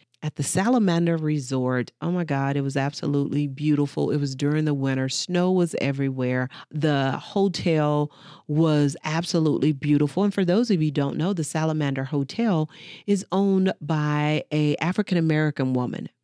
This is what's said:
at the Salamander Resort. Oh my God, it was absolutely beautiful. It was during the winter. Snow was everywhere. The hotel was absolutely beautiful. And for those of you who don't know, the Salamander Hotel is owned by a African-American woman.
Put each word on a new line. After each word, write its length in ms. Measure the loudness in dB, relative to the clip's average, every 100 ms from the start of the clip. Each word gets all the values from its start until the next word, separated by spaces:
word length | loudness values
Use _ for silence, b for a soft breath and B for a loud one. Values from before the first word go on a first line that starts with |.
| b b
at 120 | -8 -4
the 60 |
Salamander 760 | -2 0 2 2 2 2 2 0
Resort. 760 | 0 -2 -2 -2 0 0 -4 -6
Oh 80 | -4
my 140 | -2
God, 340 | -2 -2 0 -2
it 40 |
was 140 | -2 -2
absolutely 720 | -4 -4 -2 0 0 -2 -4
beautiful. 640 | -2 0 2 0 -2 -2
It 80 | 0
was 180 | -2 -2
during 300 | -2 0 0
the 80 |
winter. 360 | 0 -2 -2 -2
Snow 420 | -4 -2 0 2
was 240 | 2 0 0
everywhere. 680 | -2 0 -2 -2 -2 0 -2 B B
The 400 | -2 0 2 0
hotel 1000 | -2 -4 0 0 0 0 2 2 2 -2 B B B -2
was 500 | 2 4 4 2 0
absolutely 680 | -4 -4 -2 0 2 2 0
beautiful. 500 | 0 2 2 2 2
And 100 | 0
for 100 | 2
those 280 | 2 2 2
of 100 | 2
you 60 | 2
who 40 |
don't 260 | 0 -2 0
know, 160 | -2
the 100 | -2
Salamander 600 | -2 -2 0 0 0 -2
Hotel 640 | -2 -2 -2 -2 0 2 0 B B B -2
is 180 | -2 0
owned 400 | 0 2 4 2 0
by 640 | -2 0 0 0 2 0 0
a 240 | 0 2 2
African-American 960 | 0 -2 0 0 2 2 0 0 0
woman. 360 | 0 -2 -6 -10 -16